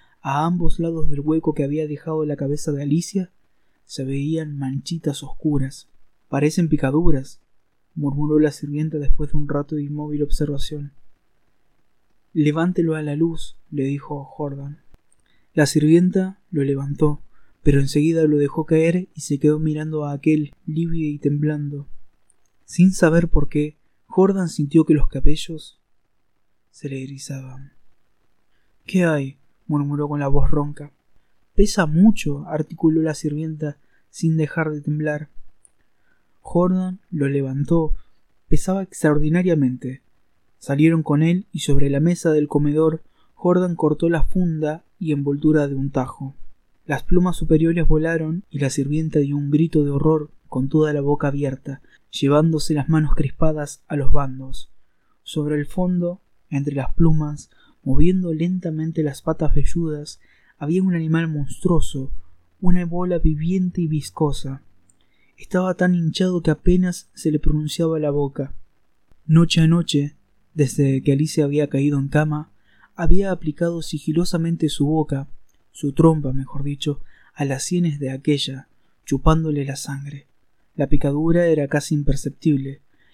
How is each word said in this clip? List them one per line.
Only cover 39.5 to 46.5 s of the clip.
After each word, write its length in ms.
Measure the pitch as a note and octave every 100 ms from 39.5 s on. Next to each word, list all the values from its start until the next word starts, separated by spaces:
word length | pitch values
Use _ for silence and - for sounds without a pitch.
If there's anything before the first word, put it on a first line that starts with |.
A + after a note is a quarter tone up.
| D#3 C3 B2+ B2+ C3 _ _ _ _ _ _
Salieron 460 | - C#3 D#3+ E3
con 180 | D3+ D3
él 220 | D#3+ F3+ -
y 80 | D#3
sobre 300 | - C#3+ C#3+
la 100 | C#3
mesa 320 | E3 F3 E3
del 160 | D#3 D3
comedor, 560 | C#3+ D3 D3+ D#3+ D#3+ - _ _ _
Jordan 400 | F3+ F3+ F3+ E3+
cortó 340 | D#3 D3+ E3
la 140 | E3
funda 600 | - F#3 F3 D#3+ D3+ D#3+ _ -
y 120 | D#3+
envoltura 560 | C#3+ C#3+ C#3+ D#3 D3+ C#3+
de 80 | C3+
un 160 | C3+
tajo. 440 | C3+ B2+ - C3+ - -